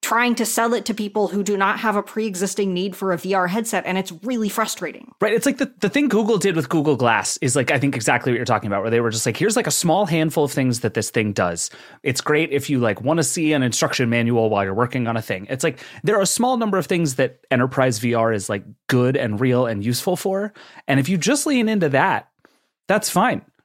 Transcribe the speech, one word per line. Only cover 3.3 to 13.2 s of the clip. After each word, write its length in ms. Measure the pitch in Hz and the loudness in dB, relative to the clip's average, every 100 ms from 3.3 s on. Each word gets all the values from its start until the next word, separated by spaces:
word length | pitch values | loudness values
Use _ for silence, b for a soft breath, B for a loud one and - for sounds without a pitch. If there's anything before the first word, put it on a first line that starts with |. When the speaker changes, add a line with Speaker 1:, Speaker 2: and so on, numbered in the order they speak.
Speaker 1:
R 140 | 190 180 | 0 0
headset, 400 | 214 226 196 - | -2 -2 -4 -2
and 100 | 185 | -4
it's 160 | 185 165 | -4 -8
really 280 | 220 247 208 | -6 -2 -2
frustrating. 600 | 226 214 - 160 - - - | -2 -4 -4 -10 -10 -16 -2
Speaker 2:
Right. 100 | 202 | 0
It's 140 | 214 285 | 2 2
like 100 | - | 0
the, 160 | 269 - | -4 -2
the 80 | 202 | 0
thing 200 | 285 294 | 2 2
Google 280 | 196 214 214 | 2 2 2
did 180 | 196 | 2
with 140 | 160 131 | 0 0
Google 280 | 160 151 123 | 2 2 4
Glass 420 | 120 107 - - | 4 4 0 -2
is, 180 | 135 143 | 0 0
like, 140 | 131 | 2
I 80 | 139 | 2
think 180 | 139 123 | 0 0
exactly 340 | 131 123 131 | 0 0 2
what 60 | 120 | 0
you're 80 | |
talking 220 | 123 110 107 | 0 0 0
about, 160 | 98 | -2
where 80 | 110 | 0
they 100 | 117 | 2
were 80 | 117 | 0
just 160 | 113 | -2
like, 140 | 127 113 | -2 0
"Here's, 180 | 196 233 | 0 0
like, 100 | 160 | 0
a 40 | |
small 340 | - 175 175 | 0 2 2
handful 400 | 196 165 156 160 | 2 0 0 0
of 80 | 143 | 0
things 280 | 143 127 117 | 0 0 0
that 120 | 110 | -2
this 160 | - - | -2 -2
thing 240 | 120 107 | 0 0
does. 380 | 98 90 85 - B B B | 0 -2 -2 -8 B B B
It's 180 | 139 127 | -4 -2
great 320 | - 151 160 | 0 0 0
if 160 | 139 135 | -2 -2
you, 100 | 135 | 0
like, 220 | 117 98 | 0 0
wanna 220 | 123 165 | -2 0